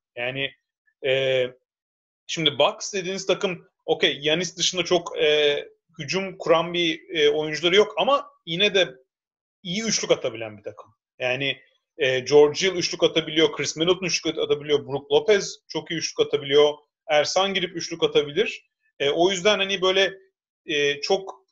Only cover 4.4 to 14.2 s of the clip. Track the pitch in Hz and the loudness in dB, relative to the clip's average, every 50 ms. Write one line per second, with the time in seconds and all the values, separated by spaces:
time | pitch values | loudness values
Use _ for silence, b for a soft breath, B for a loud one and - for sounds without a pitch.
4.4 | 185 170 - 175 165 - - 180 170 - 180 170 170 - - - 165 151 151 151 | -2 -4 -4 -4 -2 -2 -2 -2 0 2 0 0 0 -2 -4 0 2 2 4 4
5.4 | 147 147 143 147 - - - _ _ _ _ - 151 131 151 190 196 190 180 - | 2 2 0 -2 -4 -10 -16 _ _ _ _ -12 -8 -6 -4 -4 -4 -6 -8 -6
6.4 | - - 165 160 170 175 175 175 170 165 160 160 - - - 165 147 147 147 156 | 0 2 2 2 2 0 -2 -2 -2 -2 -2 -4 -8 -8 -2 2 2 4 4 2
7.4 | 151 156 151 147 156 175 175 202 208 208 - - 180 233 277 277 - - _ _ | -2 -4 -4 -2 0 2 4 4 4 4 2 -2 0 2 2 0 0 -4 _ _
8.4 | _ 170 165 170 202 208 180 190 175 - - - _ _ _ _ _ _ _ _ | _ -8 -4 0 0 2 2 2 0 0 -2 -12 _ _ _ _ _ _ _ _
9.4 | _ _ _ _ - 185 175 208 226 220 - - - 208 170 - - 131 113 110 | _ _ _ _ -12 -8 -6 -6 -4 -2 -4 -2 0 0 0 0 -2 -6 -6 -8
10.4 | 113 110 107 101 - 117 110 - - _ _ _ _ _ _ - 127 127 123 131 | -10 -12 -12 -14 -16 -16 -16 -16 -18 _ _ _ _ _ _ -6 -4 -2 -2 -2
11.4 | 139 139 131 131 b b b b b _ _ - 151 131 127 131 123 127 143 147 | -2 -4 -6 -6 b b b b b _ _ -2 0 0 0 0 0 4 6 6
12.4 | 147 147 143 - 165 190 180 175 165 - - 170 175 160 - 165 156 156 151 156 | 6 6 4 2 -2 -2 0 -2 -4 -4 -2 0 0 2 2 0 -2 -2 0 2
13.4 | 160 147 - - 143 127 - 151 165 175 185 185 190 170 - - | 2 2 2 0 -6 -4 -4 -2 0 0 0 0 0 -4 -4 -4